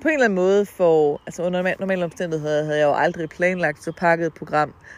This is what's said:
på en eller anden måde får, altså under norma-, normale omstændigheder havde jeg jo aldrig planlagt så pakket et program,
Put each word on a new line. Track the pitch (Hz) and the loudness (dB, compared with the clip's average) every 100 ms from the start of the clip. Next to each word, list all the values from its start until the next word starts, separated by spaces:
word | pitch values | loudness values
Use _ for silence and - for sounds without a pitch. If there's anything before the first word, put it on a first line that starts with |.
på | 320 | -2
en | |
eller | 294 233 | 2 2
anden | 180 | 2
måde | 185 202 196 | 2 2 0
får, | - 175 160 147 147 - | 0 4 4 2 0 -8
altså | 175 | -6
under | 175 180 | -4 -2
norma-, | 180 - | -2 -4
normale | 190 185 170 | -4 -2 -4
omstændigheder | - 175 160 151 151 | -6 -6 -4 -2 -2
havde | 151 151 | 0 2
jeg | 147 | 2
jo | |
aldrig | 143 156 175 156 | 2 0 -2 -10
planlagt | - 180 185 156 151 | -2 -2 0 -4 -4
så | 165 | -10
pakket | - 170 170 165 | -2 0 2 -2
et | |
program, | - - 151 143 - - | -6 -6 -2 -2 -6 -20